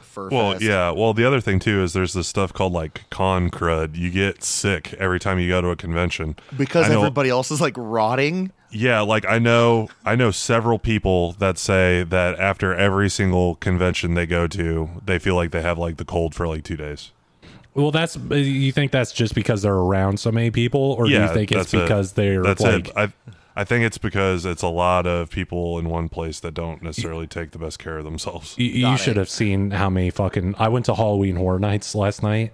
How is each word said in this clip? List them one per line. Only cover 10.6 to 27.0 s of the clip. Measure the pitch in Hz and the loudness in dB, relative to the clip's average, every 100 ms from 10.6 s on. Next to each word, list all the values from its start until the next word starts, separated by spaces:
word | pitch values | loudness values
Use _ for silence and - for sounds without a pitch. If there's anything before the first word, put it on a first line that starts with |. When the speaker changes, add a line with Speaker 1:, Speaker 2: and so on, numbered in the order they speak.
| 113 110 | 2 2
Speaker 2:
people | - 107 95 92 87 92 | 2 0 2 2 0 0
that | 98 87 | 0 0
say | - 95 92 90 | 2 4 4 4
that | 85 92 90 87 | 2 0 0 0
after | 98 98 95 | 0 0 0
every | 90 98 95 101 | 2 2 2 2
single | - 95 90 90 82 | 2 2 2 2 0
convention | - 90 90 85 87 | 0 2 2 0 0
they | 85 82 | 0 0
go | 85 85 | 0 0
to, | 92 82 82 80 85 | -2 -2 -2 -4 -6
they | - 90 | -2 -2
feel | 98 | 2
like | 90 85 | 0 0
they | 85 | -2
have, | 85 82 | -2 -2
like, | 85 78 | -4 -6
the | |
cold | 78 87 82 | -4 -2 -2
for, | - 85 | -2 -4
like, | 78 | -4
two | - 78 | -8 -8
days. | 76 73 - _ _ _ - - _ | -10 -12 -16 _ _ _ -20 -20 _
Speaker 3:
Well, | 139 147 | -2 0
that's, | 156 165 - | 0 -2 -6
you | 123 143 139 135 135 | -2 0 0 2 0
think | 147 139 | 0 0
that's | 135 117 | 0 0
just | - 110 | 0 0
because | - 104 107 | 0 0 2
they're | 101 | 2
around | 95 92 95 98 101 | 2 2 2 2 0
so | 117 | 0
many | 113 117 | 0 0
people, | 120 120 139 | 0 0 2
or | 135 120 117 | 0 2 4
do | |
Speaker 2:
Yeah, | 120 85 | 4 4
Speaker 3:
you | |
think | 82 107 | 2 2
it's | 98 92 | 0 0
Speaker 2:
that's | |
it. | 110 | 0
Speaker 3:
because | 104 104 95 | 2 0 0
they're, | - 101 95 | 0 2 2
Speaker 2:
That's | 95 95 | 2 2
Speaker 3:
like, | 107 101 90 | 2 2 0
Speaker 2:
it. | - | -2
I, | 104 - - - _ - | -4 -4 -20 -20 _ -6
I | |
think | 101 120 | -2 0
it's | 113 - | 0 -2
because | 107 98 95 90 | -4 0 2 0
it's | 90 85 | -2 -2
a | 90 | -2
lot | 85 90 90 87 | 2 2 2 2
of | 87 82 | 0 -2
people | 92 90 87 85 85 | -6 -6 -4 -4 -4
in | 82 | -4
one | 85 82 | -4 -4
place | - 82 78 | -6 -8 -8
that | 85 | -10
don't | 80 82 78 | -8 -8 -8
necessarily | 82 76 | -10 -8